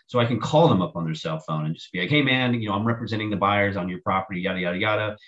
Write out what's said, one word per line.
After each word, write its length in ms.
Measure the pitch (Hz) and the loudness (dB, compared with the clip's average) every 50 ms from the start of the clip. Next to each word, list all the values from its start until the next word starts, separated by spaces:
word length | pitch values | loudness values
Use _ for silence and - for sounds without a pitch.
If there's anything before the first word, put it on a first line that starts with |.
| _ - | _ -4
so 100 | - 120 | 0 0
I 60 | 117 | 2
can 160 | 123 120 110 | 2 0 -2
call 280 | - - 156 156 170 139 | 0 2 4 6 6 6
them 140 | 107 92 | 6 4
up 140 | 87 80 - | 2 0 -4
on 80 | 85 82 | -4 -6
their 100 | 80 80 | -4 -6
cell 240 | - - 80 80 78 | -6 -6 -6 -6 -6
phone 260 | - - 78 78 78 | -6 -4 -4 -2 -2
and 80 | 78 80 | -4 -4
just 160 | - - - | -6 -10 -8
be 80 | - 90 | -6 -4
like, 100 | 90 - | -2 0
"Hey, 120 | 147 151 | 2 2
man, 320 | 135 131 127 131 127 123 120 | 2 2 2 2 2 0 0
you 140 | 117 107 104 | 0 -2 -2
know, 60 | 98 | -2
I'm 120 | 101 110 | 0 0
representing 440 | 117 117 117 120 104 113 107 107 107 | 0 0 -2 -4 -4 -4 -4 -2 -2
the 60 | 104 | -2
buyers 400 | 90 98 101 104 101 101 101 98 | 0 2 2 4 2 2 2 0
on 120 | 95 90 92 | -2 -4 -4
your 120 | 90 90 | -6 -4
property, 400 | - 98 92 95 - - 95 87 | -2 -2 -2 -2 -2 -4 -4 -4
yada, 180 | 92 95 95 90 | -4 -2 -2 -2
yada, 200 | 90 87 92 92 | -2 -2 -2 0
yada. 380 | 107 107 107 107 107 104 104 - - | 0 0 0 0 0 -2 -6 -8 -14